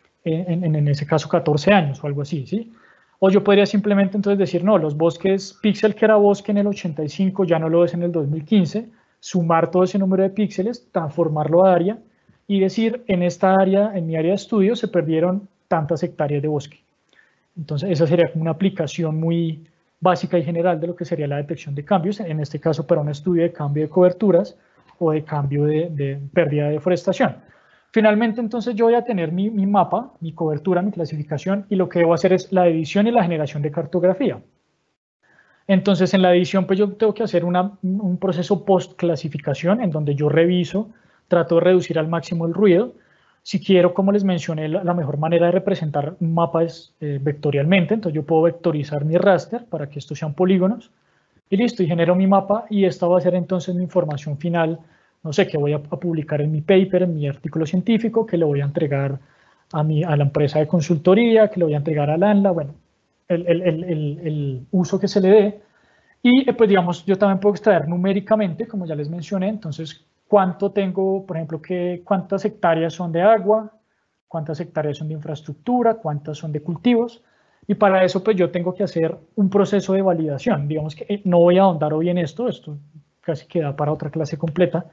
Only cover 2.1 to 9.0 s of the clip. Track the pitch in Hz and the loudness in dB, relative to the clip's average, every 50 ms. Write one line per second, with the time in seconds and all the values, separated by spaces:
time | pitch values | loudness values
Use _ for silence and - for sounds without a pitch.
2.1 | 143 143 143 - 180 147 127 - 185 220 233 - - _ _ _ _ _ _ _ | -6 -6 -6 -6 -6 -8 -6 -6 -8 -8 -8 -10 -16 _ _ _ _ _ _ _
3.1 | _ _ 196 190 190 202 196 202 202 202 202 202 - 202 202 208 202 196 196 190 | _ _ 2 4 4 4 4 4 4 4 4 4 2 0 0 2 2 2 2 0
4.1 | 196 208 196 202 202 196 190 - - 170 175 202 214 180 156 151 147 151 165 170 | 0 -2 -2 0 0 0 0 0 0 0 2 2 2 2 2 0 -2 0 0 0
5.1 | 160 165 - 190 190 196 196 - - _ - 214 196 - - 214 208 - 226 214 | 0 0 -2 -2 0 -2 -4 -8 -10 _ -2 -2 0 2 0 0 0 2 2 4
6.1 | 220 208 208 202 202 202 - - 208 202 202 208 196 - - 175 147 160 156 143 | 4 4 4 4 2 0 -2 -2 0 0 0 0 -2 -4 -6 -8 -6 -6 -6 -6
7.1 | - - 196 190 185 202 190 165 170 156 160 160 165 170 175 170 170 175 175 175 | -4 -2 -2 -2 0 0 0 0 0 0 0 2 2 2 2 2 0 -2 -4 -4
8.1 | 170 165 143 143 151 160 151 - 220 202 175 147 - 214 240 - - _ | -2 -2 -2 -2 -4 -6 -2 2 2 2 2 2 -2 -6 -8 -10 -14 _